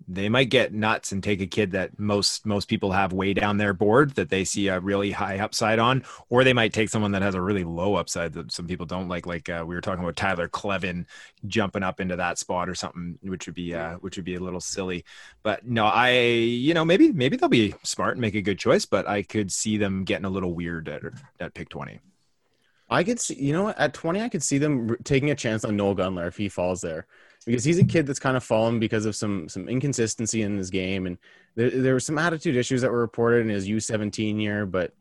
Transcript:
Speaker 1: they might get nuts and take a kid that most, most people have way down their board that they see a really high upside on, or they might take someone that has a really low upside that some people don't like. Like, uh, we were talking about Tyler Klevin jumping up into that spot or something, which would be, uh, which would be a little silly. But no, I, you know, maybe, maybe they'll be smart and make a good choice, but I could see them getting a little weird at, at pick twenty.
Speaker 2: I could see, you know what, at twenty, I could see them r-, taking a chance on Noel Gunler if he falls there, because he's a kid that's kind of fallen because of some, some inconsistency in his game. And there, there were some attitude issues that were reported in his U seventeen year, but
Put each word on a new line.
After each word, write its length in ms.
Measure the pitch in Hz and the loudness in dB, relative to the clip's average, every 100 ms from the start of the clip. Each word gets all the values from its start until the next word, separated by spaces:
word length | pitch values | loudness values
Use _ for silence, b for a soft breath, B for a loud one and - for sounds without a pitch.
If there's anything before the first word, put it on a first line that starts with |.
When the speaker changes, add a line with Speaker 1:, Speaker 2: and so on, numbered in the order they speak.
| - | -10
Speaker 1:
they 180 | 92 101 | -4 0
might 220 | 123 135 | 2 4
get 240 | 127 107 | 4 2
nuts 400 | 107 110 107 - | 0 0 0 -2
and 100 | 98 | -4
take 160 | 104 98 | -2 -2
a 80 | 95 | -2
kid 240 | - 101 | 0 0
that 260 | 95 90 - | 0 -4 -4
most, 480 | 104 101 95 - 110 | -2 2 0 -2 -2
most 220 | 101 - | -2 0
people 240 | 110 101 | -2 0
have 220 | 95 95 | 2 0
way 200 | 92 95 | 0 0
down 240 | 98 104 104 | 0 0 2
their 140 | 104 | 0
board 440 | 90 104 117 151 135 | 2 4 6 4 2
that 120 | 87 | 0
they 160 | 95 | 0
see 240 | 92 - 98 | 0 0 0
a 140 | 92 | 0
really 300 | 92 98 101 | 0 0 0
high 280 | 90 98 98 | -2 -4 -2
upside 400 | 107 - 110 113 | -4 0 2 4
on, 240 | 117 131 B B - | 4 2 B B 0
or 160 | 123 | 4
they 80 | 131 | 6
might 220 | 123 110 | 6 4
take 160 | 107 110 | 2 0
someone 240 | 110 104 | 0 0
that 80 | 98 | 2
has 140 | 98 92 | 0 0
a 60 | |
really 220 | 92 101 | 0 0
low 320 | 85 85 95 95 | -2 -2 0 0
upside 380 | 82 92 82 | 0 -4 -4
that 180 | 80 73 | -6 -10
some 160 | - 87 | -10 -6
people 180 | 87 85 | -6 -6
don't 220 | 90 90 | -6 -4
like. 180 | 87 90 | -6 -6
Like, 220 | 87 - | -8 -6
uh, 160 | 85 82 | -6 -6
we 100 | 87 | -6
were 60 | |
talking 220 | 98 90 | -4 -4
about 140 | 87 82 | -4 -2
Tyler 320 | 98 90 85 | -2 0 -2
Klevin 560 | - 104 95 92 87 85 B B _ 104 | -4 -4 -2 -2 -4 -8 B B _ -4
jumping 360 | 110 98 101 | 0 0 0
up 180 | 92 - | -4 -4
into 160 | 92 87 | -4 -2
that 200 | 87 85 | -2 -4
spot 300 | - 90 87 | -4 -4 -4
or 80 | 87 | -6
something, 420 | 85 87 87 80 | -8 -8 -10 -10
which 240 | 98 92 - | -10 -10 -8
would 100 | 87 | -8
be, 180 | 87 | -6
uh, 200 | 85 82 87 | -6 -6 -8
which 180 | 95 98 | -10 -8
would 80 | 87 | -8
be 100 | 90 | -6
a 60 | |
little 180 | 90 90 | -6 -8
silly. 460 | - - 95 90 - B B B | -6 -6 -4 -6 -8 B B B
But 240 | 107 101 120 | -2 -2 -2
no, 200 | 117 107 | 2 4
I, 320 | 101 123 123 | 4 6 6
you 560 | 120 117 117 120 135 | 4 4 2 2 2
know, 100 | 170 | 2
maybe, 300 | 160 190 320 | 4 6 6
maybe 240 | 185 127 254 | 6 2 2
they'll 100 | 339 | 4
be 280 | 135 101 - | 4 4 0
smart 320 | - - 98 - | -8 -2 -2 0
and 60 | |
make 140 | 113 104 | -2 0
a 60 | |
good 180 | 95 95 | -2 0
choice, 260 | 110 180 - | 4 2 4
but 220 | 101 87 | 0 0
I 140 | 104 | -2
could 320 | 98 110 101 | -2 -2 -2
see 240 | - 110 107 | -2 -2 0
them 260 | 101 95 | 0 0
getting 220 | 92 92 95 | -2 -2 -2
a 40 | |
little 240 | 95 92 | -2 -2
weird 360 | 85 85 85 78 | -4 -4 -6 -8
at, 120 | 73 82 - - _ | -10 -10 -12 -18 _
at 140 | 87 | -12
pick 160 | - 82 | -12 -14
twenty. 320 | - 69 53 - _ _ _ _ _ _ _ _ | -12 -14 -16 -20 _ _ _ _ _ _ _ _
Speaker 2:
I 160 | 123 | 0
could 160 | 180 240 | 2 0
see, 140 | - | -4
you 180 | 156 139 | -2 0
know 120 | 160 | 2
what, 160 | 208 - | 0 0
at 160 | 147 - | -2 0
twenty, 260 | 165 190 | -4 -2
I 80 | 233 | -2
could 140 | 180 | -4
see 160 | - 139 | 0 0
them 320 | 151 135 113 | 2 0 0
r-, 60 | 117 | -4
taking 280 | - 139 143 | 0 2 2
a 40 | 139 | 0
chance 300 | 120 110 120 | 0 -2 0
on 100 | 104 | 0
Noel 200 | 101 98 | 2 2
Gunler 320 | 92 92 87 | 0 -2 -6
if 100 | - | -4
he 120 | 101 | -6
falls 320 | - 90 90 | -2 -2 -2
there, 260 | 87 80 - b b b | -4 -8 -10 b b b
because 200 | - 120 | -2 0
he's 160 | 123 170 | 2 4
a 40 | |
kid 220 | - 165 143 | 6 4 2
that's 140 | 139 | 0
kind 180 | 135 131 | 0 0
of 60 | |
fallen 360 | - 110 113 117 | 2 2 2 2
because 280 | 110 110 107 | 0 0 -2
of 80 | 101 | -2
some, 340 | 107 98 78 | -4 -4 -6
some 180 | 98 90 | -10 -4
inconsistency 760 | 127 143 127 110 - 110 113 | -2 -2 0 -2 -2 -2 -2
in 120 | 104 101 | -2 -2
his 140 | 92 | -2
game. 380 | 92 92 95 92 | -2 -2 -2 -4
And 100 | 90 b b b - | -6 b b b -2
there, 160 | 120 | 0
there 220 | 131 131 | 2 2
were 60 | 127 | 2
some 200 | - 151 | 0 -2
attitude 360 | 170 160 175 123 | 0 0 0 0
issues 280 | 120 131 | 2 0
that 80 | 123 | 2
were 80 | 120 | 0
reported 400 | 117 - 117 120 | -2 0 4 4
in 100 | 113 | 2
his 180 | 101 95 | 0 0
U 120 | 110 | -2
seventeen 600 | - 110 104 - 107 107 | -2 -2 -2 -2 -2 0
year, 280 | 107 104 101 | -2 -2 -2
but 260 | 90 85 - | -2 -4 -6